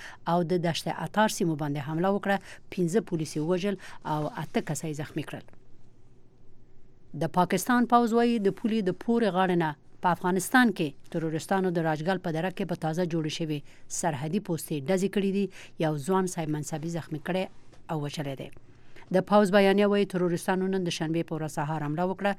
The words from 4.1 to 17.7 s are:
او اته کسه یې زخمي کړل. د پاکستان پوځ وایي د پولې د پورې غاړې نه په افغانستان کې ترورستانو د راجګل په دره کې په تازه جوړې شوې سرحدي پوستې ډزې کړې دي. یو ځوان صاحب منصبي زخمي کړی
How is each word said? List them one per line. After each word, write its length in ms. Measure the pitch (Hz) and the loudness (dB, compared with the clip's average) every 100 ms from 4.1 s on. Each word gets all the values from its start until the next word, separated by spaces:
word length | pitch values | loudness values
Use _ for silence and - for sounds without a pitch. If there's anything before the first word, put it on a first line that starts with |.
| 151 | -2
او 60 | 151 - | -2 -6
اته 160 | 151 - | -4 -4
کسه 260 | 170 147 160 | -2 -4 -4
یې 80 | 147 | -6
زخمي 240 | 147 - 143 | -6 -6 -6
کړل. 140 | 147 - - - - - - - - - - - - - - - - - 123 | -8 -12 -16 -14 -14 -14 -16 -20 -20 -20 -18 -16 -16 -16 -16 -16 -18 -12 -4
د 80 | 160 180 | -2 2
پاکستان 460 | 175 190 - 247 240 | 4 2 2 2 6
پوځ 240 | 240 240 233 | 6 6 4
وایي 200 | 240 233 | 4 4
د 100 | 196 190 | 2 0
پولې 200 | 220 220 185 | 0 0 0
د 60 | 180 | -2
پورې 260 | - 233 220 | 0 2 2
غاړې 240 | 180 185 175 | 2 2 4
نه 80 | 160 147 - - | 0 -2 -12 -2
په 80 | 180 165 | 0 2
افغانستان 540 | 180 185 185 254 240 - | 2 0 4 6 6 4
کې 340 | 151 - - | -4 -4 -6
ترورستانو 560 | 170 160 156 - 190 185 175 | -4 -2 -2 0 0 2 2
د 80 | 160 | 2
راجګل 340 | 156 160 190 | 0 0 -2
په 80 | 180 160 | -2 -2
دره 140 | 185 | -2
کې 160 | - 190 | -4 -4
په 60 | 170 160 | -2 -2
تازه 180 | 160 180 | 0 0
جوړې 200 | 165 151 - | 0 -2 -4
شوې 220 | 160 147 - - - - | -4 -4 -6 -16 -10 -4
سرحدي 420 | 175 143 151 196 - | -2 -2 -2 -2 -2
پوستې 300 | 160 - 151 135 | -6 -4 -6 0
ډزې 220 | 190 190 208 | 2 2 0
کړې 160 | 196 190 | 0 0
دي. 100 | 190 - - - | -2 -4 -14 -2
یو 80 | 160 151 139 | 0 0 0
ځوان 200 | 190 185 | 2 2
صاحب 180 | 175 156 151 | -2 -4 -4
منصبي 340 | 147 156 165 170 | -4 -6 -6 -6
زخمي 240 | - 151 - | -6 -8 -2
کړی 160 | 180 190 - - | -2 -2 -8 -18